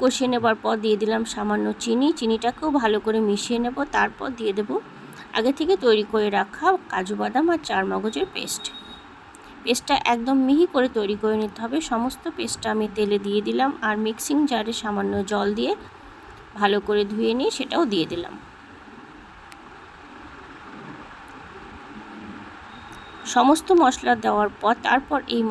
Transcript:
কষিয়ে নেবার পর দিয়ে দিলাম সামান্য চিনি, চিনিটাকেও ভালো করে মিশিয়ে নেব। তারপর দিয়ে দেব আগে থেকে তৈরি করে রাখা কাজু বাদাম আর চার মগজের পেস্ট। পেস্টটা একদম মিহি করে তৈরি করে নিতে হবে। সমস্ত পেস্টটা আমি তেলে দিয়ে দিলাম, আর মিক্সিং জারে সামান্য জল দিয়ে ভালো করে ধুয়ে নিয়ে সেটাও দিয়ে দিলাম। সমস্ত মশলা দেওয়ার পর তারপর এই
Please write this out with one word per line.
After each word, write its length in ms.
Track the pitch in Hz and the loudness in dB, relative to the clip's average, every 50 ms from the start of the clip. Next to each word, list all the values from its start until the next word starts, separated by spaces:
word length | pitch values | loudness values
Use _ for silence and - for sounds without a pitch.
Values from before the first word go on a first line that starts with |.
কষিয়ে 280 | 262 254 240 - 262 254 247 | 6 2 2 2 0 0 2
নেবার 220 | 233 226 226 220 208 - | 2 2 2 2 2 0
পর 120 | 214 226 220 214 | -2 0 0 2
দিয়ে 140 | 220 214 196 | 2 2 2
দিলাম 200 | 220 214 226 226 226 226 - | 2 2 0 0 -2 -4 -4
সামান্য 320 | 214 208 208 214 208 214 214 214 - - | -4 -2 0 0 0 0 0 -2 -2 -2
চিনি, 240 | 240 226 240 269 302 320 - | 0 2 4 4 2 2 2
চিনিটাকেও 500 | 240 220 220 220 226 240 254 - 311 311 277 285 | 2 0 2 2 0 -2 -2 -2 0 0 2 2
ভালো 160 | 233 214 214 208 208 | 4 2 2 2 2
করে 140 | 220 220 220 220 208 | 0 2 2 2 2
মিশিয়ে 300 | 202 202 - - 240 233 240 | 2 0 0 -2 -2 0 0
নেব। 120 | 247 262 277 277 277 - | -2 -2 -4 -4 -2 0
তারপর 320 | 214 202 214 - - - 269 247 226 | 0 0 0 -2 -4 -8 -8 -6 -4
দিয়ে 140 | 220 214 190 208 | -2 -2 -2 -2
দেব 120 | 208 208 262 440 - - - - - - - - - - - - | -2 -2 -2 -4 -4 -8 -14 -20 -20 -18 -18 -18 -14 -6 -2 0
আগে 140 | 220 254 277 - | 0 2 0 0
থেকে 140 | 311 320 392 - - | 2 2 2 4 6
তৈরি 200 | 240 220 214 208 - | 6 6 4 4 2
করে 160 | - 220 208 208 202 202 | 0 0 2 2 2 0
রাখা 280 | 202 202 - - 302 359 381 359 - - | 0 -2 -4 0 2 2 2 2 0 -4
কাজু 240 | - 190 185 190 208 208 | -4 -4 -4 -4 -4 -2
বাদাম 260 | 214 208 220 262 320 339 339 | -2 0 2 2 2 2 2
আর 60 | 320 - - | 0 -2 -2
চার 160 | 214 190 190 190 | 0 0 0 0
মগজের 340 | 190 190 196 220 220 - 381 381 - | 0 -2 -2 -2 -2 -2 -4 -4 -4
পেস্ট। 300 | - - - - - - - - - - - - - - - - - - - - - - - - - - | -6 -6 -6 -6 -8 -8 -10 -12 -14 -18 -18 -18 -20 -20 -20 -20 -20 -20 -20 -20 -20 -20 -20 -20 -6 -2
পেস্টটা 320 | - 247 - - - 285 - - - 240 | 0 0 0 0 0 0 2 2 2 0
একদম 240 | 233 233 262 277 269 262 262 | 0 2 2 2 4 4 6
মিহি 180 | 285 311 349 349 - | 6 6 4 4 4
করে 140 | 277 254 254 247 226 | 2 2 2 2 0
তৈরি 180 | 208 196 208 208 | -2 0 -2 0
করে 140 | - 214 220 214 214 | 0 0 2 0 0
নিতে 160 | 208 - - 226 | -2 -4 -6 -6
হবে। 140 | 226 262 320 320 - | -4 -4 -4 -2 -2
সমস্ত 320 | 247 226 233 262 - - - 330 - - | -2 -2 -2 -2 -4 -6 -8 -8 -6 -6
পেস্টটা 300 | 233 226 - - - 226 214 | -6 -6 -6 -4 -4 -2 -2
আমি 100 | 220 214 208 196 214 | 0 -2 -2 -2 -2
তেলে 200 | 208 202 208 202 202 | 0 2 0 0 0
দিয়ে 160 | 202 202 214 208 226 | 0 0 0 0 0
দিলাম, 220 | 226 240 262 277 - - - 220 | 0 0 0 0 0 -2 -2 -2
আর 80 | 208 208 220 | 0 0 0
মিক্সিং 320 | 220 226 - - - 285 294 302 269 | -2 -2 -4 -4 0 2 2 2 2
জারে 220 | 240 220 208 226 233 - | 2 0 -2 -2 -4 -6
সামান্য 320 | - 214 208 196 196 202 202 202 196 196 | -4 -4 -2 -2 0 0 0 -2 -2 0
জল 180 | 208 202 202 202 208 220 | 0 0 0 0 0 0
দিয়ে 140 | 240 285 415 415 - - - - - - - - - - - - - - - 202 | 0 0 -2 -2 -6 -12 -20 -20 -20 -20 -20 -20 -20 -20 -20 -20 -20 -16 -4 0
ভালো 160 | 208 202 202 208 202 - | 2 2 2 2 0 0
করে 160 | 208 208 208 202 | 0 0 0 0
ধুয়ে 200 | 214 214 226 220 226 247 | -2 -2 0 0 0 0
নিয়ে 140 | 285 440 - - | 0 -2 -2 -4
সেটাও 260 | - - - - 339 233 202 | -4 -2 0 0 0 2 2
দিয়ে 120 | 170 156 - | 0 -2 -2
দিলাম। 220 | 170 170 - - - - - - - - - - - - - - - - - - - - - - - - - - - - - - - - - - - - - - - - - - - - - - - - - - - - - - - - - - - - - - - - - - - - - - - - - - - 107 107 107 107 - - - 87 - - - - - - - - - - - - - - - - - - - - | -4 -8 -8 -10 -12 -16 -18 -20 -20 -20 -20 -20 -20 -20 -20 -20 -20 -20 -20 -20 -20 -20 -20 -20 -20 -20 -20 -20 -20 -20 -20 -20 -20 -20 -20 -20 -20 -20 -20 -20 -20 -20 -20 -20 -20 -20 -20 -20 -20 -20 -20 -18 -18 -18 -16 -16 -16 -16 -18 -18 -18 -20 -20 -20 -20 -20 -18 -18 -18 -18 -18 -18 -18 -18 -18 -18 -18 -18 -18 -16 -16 -16 -16 -16 -16 -16 -16 -16 -18 -18 -18 -18 -18 -18 -18 -18 -18 -18 -18 -18 -18 -12 -8 0 2
সমস্ত 340 | 247 247 269 311 311 - - 381 349 | 4 6 6 6 6 6 6 6 8
মশলা 320 | 311 254 262 - - - 247 220 220 | 8 6 4 2 2 0 2 2 2
দেওয়ার 240 | 220 208 208 208 202 - - | 2 2 2 2 0 0 0
পর 120 | - 208 240 - - - | 0 0 0 2 2 2
তারপর 320 | 233 269 269 - 302 269 - - 233 | 2 2 2 0 -2 -2 -2 -2 0
এই 60 | 233 226 220 | 0 0 0